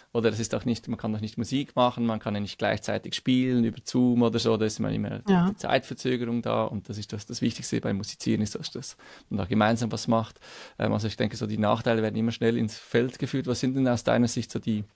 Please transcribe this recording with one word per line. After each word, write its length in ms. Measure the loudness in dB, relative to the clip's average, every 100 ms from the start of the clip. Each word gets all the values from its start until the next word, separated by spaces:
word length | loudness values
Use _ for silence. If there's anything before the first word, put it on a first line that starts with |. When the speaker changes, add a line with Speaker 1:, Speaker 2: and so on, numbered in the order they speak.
| -6
Speaker 1:
Oder 160 | 0 2
es 100 | 2
ist 140 | -2
auch 120 | -2 -2
nicht, 220 | -2 -4
man 120 | -6
kann 120 | -4
doch 100 | -4
nicht 180 | -4 -6
Musik 360 | -2 -2 -2 2
machen, 300 | 2 2 -2
man 140 | 0
kann 160 | -2 -4
ja 60 |
nicht 180 | -4 -2
gleichzeitig 560 | 0 0 -2 -4 -4 -6
spielen 480 | 2 2 4 2
über 160 | 2 -2
Zoom 380 | -2 2 4 6
oder 160 | 4 4
so, 180 | 2 2
da 80 | 2
ist 100 | 0
man 140 | -2
immer 280 | -2 -4 -4 4
Speaker 2:
Ja. 220 | 4 4
Speaker 1:
die 60 | 0
Zeitverzögerung 880 | 0 0 0 -6 -2 -2 0 -2
da 220 | 0 0 0
und 240 | -4 -8
das 100 | -10
ist 120 | -8
das, 140 | -10 -8
das 160 | -2
Wichtigste 400 | -2 -2 -4 -2
beim 160 | -2 -4
Musizieren 440 | -6 -6 -2 0
ist, 120 | -2
dass 160 | -4 -10
das, 280 | -10 -12 -16 -20 -20 -8
man 100 | -6
da 60 | 0
gemeinsam 460 | 2 4 2 -2
was 160 | -4 0
macht. 320 | 0 0 -10 -20 -20 -16 -4
Ähm, 160 | -2
also 140 | 0 -2
ich 100 | -2
denke, 200 | -4 -2
so 100 | -4
die 100 | 0
Nachteile 460 | 2 2 2 2
werden 120 | 2 0
immer 160 | -2
schnell 240 | 0 0 2
ins 200 | -2 -4
Feld 400 | -2 0 0 -2
geführt. 300 | -4 -4 -2
Was 140 | -2
sind 140 | 0 2
denn 120 | 2
aus 160 | 2
deiner 240 | 2 2 2
Sicht 240 | 0 -6
so 80 | -6
die, 240 | -2 -4 -4